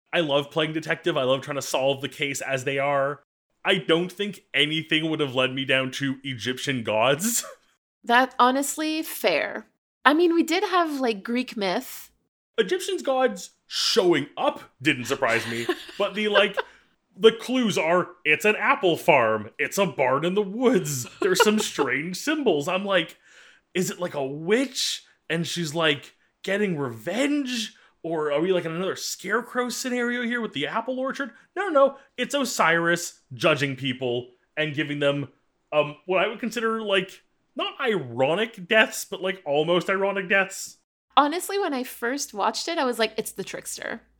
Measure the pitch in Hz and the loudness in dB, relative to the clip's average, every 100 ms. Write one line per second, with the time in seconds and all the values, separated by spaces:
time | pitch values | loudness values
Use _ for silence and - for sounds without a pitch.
0 | _ 175 156 143 143 160 156 156 156 160 | _ -2 2 0 0 -2 -2 -2 -4 -2
1 | 170 151 127 135 143 143 - 147 135 131 | -2 0 2 0 -2 -6 -2 0 2 0
2 | 135 - 143 135 - 135 127 139 139 143 | -4 -4 -4 -4 -4 -4 -2 -2 0 2
3 | 135 143 _ _ _ _ 175 196 - 165 | 0 -4 _ _ _ _ 0 2 4 2
4 | 175 - 208 - _ 135 147 156 156 156 | 2 -6 -8 -8 _ 0 0 0 0 0
5 | 160 151 143 127 131 131 135 131 131 127 | 0 -2 0 0 0 0 0 0 0 -4
6 | 139 131 139 123 110 127 - 131 107 107 | -4 -4 -8 -6 -4 -4 -2 -4 0 2
7 | 120 147 214 233 - - _ _ _ _ | 4 2 0 -2 -6 -14 _ _ _ _
8 | - 240 254 - 247 262 277 - 311 311 | 0 2 2 4 4 2 -2 -4 -4 -4
9 | 320 - 214 151 - - - _ _ _ | -6 -2 0 0 -2 -8 -14 _ _ _
10 | 254 311 349 339 311 339 403 359 330 277 | 2 4 4 4 2 0 0 0 0 0
11 | 254 208 190 240 247 226 190 190 - - | -2 -2 -4 -4 -4 -4 -2 -2 -6 -14
12 | - _ _ _ _ - 185 370 381 359 | -18 _ _ _ _ -2 0 -2 -4 -4
13 | 269 262 262 - - _ - - - 220 | -2 2 0 -2 -14 _ -10 -4 0 4
14 | 185 160 139 - 277 - - - 139 131 | 4 4 2 -4 -4 -4 -8 -4 0 0
15 | 117 135 123 113 110 117 117 330 - - | 0 0 2 0 0 -4 -4 -6 -6 -4
16 | 202 185 214 202 208 202 - - _ _ | -4 -2 2 4 2 0 -8 -12 _ _
17 | _ - 220 226 - 254 226 180 160 180 | _ 4 4 4 -2 0 2 2 2 2
18 | - - 151 151 208 196 214 277 185 156 | 0 -2 0 2 2 2 2 4 4 2
19 | - 147 113 110 104 - 139 - 190 135 | 6 6 6 2 -2 -6 -4 0 0 2
20 | 127 135 165 190 196 214 247 220 151 135 | 2 2 2 0 -2 2 4 4 2 -6
21 | 113 - 190 185 214 214 - - 127 131 | -6 -2 2 4 4 4 0 -2 0 -2
22 | 165 180 - 320 247 151 143 185 202 185 | -4 -6 -2 0 2 0 0 -2 0 0
23 | 160 - _ - - _ _ 180 185 190 | 0 -8 _ -20 -20 _ _ -4 -2 -4
24 | 175 143 135 147 165 226 277 - - - | -6 -4 -6 -4 0 0 0 -4 -4 -6
25 | - _ - 165 156 170 165 160 160 139 | -12 _ -6 -4 -2 -4 -4 0 2 0
26 | - _ _ _ - 202 202 156 135 113 | -4 _ _ _ -4 0 0 -2 -4 -6
27 | 113 208 285 294 254 247 214 - _ _ | -6 -2 0 0 -2 -4 -6 -12 _ _
28 | 160 160 151 143 180 180 160 160 190 127 | -6 -2 0 2 2 0 0 -4 -4 -4
29 | - - 185 220 233 247 247 233 262 247 | -8 -8 -4 -4 -2 -4 -4 -4 -4 -2
30 | 240 240 233 240 214 - 143 190 233 254 | -2 -2 -2 -4 -4 -4 -4 -4 -4 -4
31 | 262 - 277 - _ 349 392 285 269 269 | -4 -4 -8 -10 _ -6 0 4 4 2
32 | _ - 247 285 254 - 160 170 170 175 | _ -6 -2 -2 -2 2 4 4 2 0
33 | - - - 123 160 147 139 127 135 127 | -2 -14 -18 0 2 2 0 -2 -4 -2
34 | 127 123 123 _ _ - 156 143 147 147 | -2 -2 -6 _ _ -4 -4 -2 -4 0
35 | 143 143 139 _ _ _ - 151 147 147 | 2 0 -4 _ _ _ -2 0 0 -2
36 | - 180 202 226 233 240 226 226 214 196 | -2 0 0 -2 -6 -2 -2 -2 2 0
37 | 185 - _ _ _ - 403 - 269 196 | 0 -8 _ _ _ -6 -6 -4 -2 0
38 | 127 117 135 175 226 214 175 220 220 - | -2 0 2 2 -2 -6 2 4 2 0
39 | - 175 185 185 147 143 160 175 175 190 | -10 -6 -6 -4 0 2 4 2 2 0
40 | 196 196 185 196 190 - - - _ _ | 0 -2 0 2 2 -4 -14 -16 _ _
41 | _ - 285 339 - 403 381 269 254 - | _ 4 4 2 -2 -2 -2 -2 -6 -6
42 | 233 285 - 208 196 226 - 339 262 226 | -4 -4 -6 -2 -2 -2 -4 -2 0 0
43 | 220 220 - - 190 - - - - 226 | 0 -2 -8 -8 -10 -10 -12 -10 -10 -10
44 | _ | _